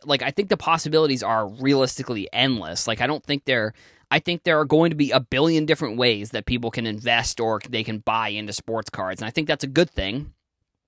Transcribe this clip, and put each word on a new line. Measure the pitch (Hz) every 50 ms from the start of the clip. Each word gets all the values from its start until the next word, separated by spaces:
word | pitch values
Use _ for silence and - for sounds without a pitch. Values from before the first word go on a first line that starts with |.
| -
like, | 147 143 139
I | 120 135
think | - - 208 190
the | 214
possibilities | - - 160 165 160 - 156 151 156 160 147 135 123
are | 104 104 113 110 107 98
realistically | 104 120 131 139 143 135 131 127 - - 131 - 120 104 92 -
endless. | - 113 127 135 127 110 85 78 87 - - 117
Like, | 113 110
I | 120 131
don't | 156 143 -
think | - 143 139 -
there, | - 127 120 107 107 - _ - - _ _ _ _
I | 135 156
think | - 180 175 165 -
there | 175 160 151
are | 156
going | 131 156 156 170 170
to | 160
be | 147 147 131
a | 117 131
billion | 123 - - 131 151 165 165 156 156
different | 151 156 - 156 117 107 120
ways | 123 123 110 101 101 107
that | - 113 -
people | - 123 120 120 113
can | - 123 117
invest | 110 107 107 120 120 117 117 117 - - -
or | 117 110 110 104 - -
they | 123 110 110
can | 117 110 107
buy | - 113 110 113 110 107
into | 104 107 107 104 101
sports | - - - 113 113 107 -
cards. | - - 113 92 92 90
And | 113 110
I |
think | - 165 151 147
that's | 151 - -
a | 135
good | 131 165 175 -
thing. | - - 95 95 110 139 147 - - _ _ _ _ _ _ _ _ _ _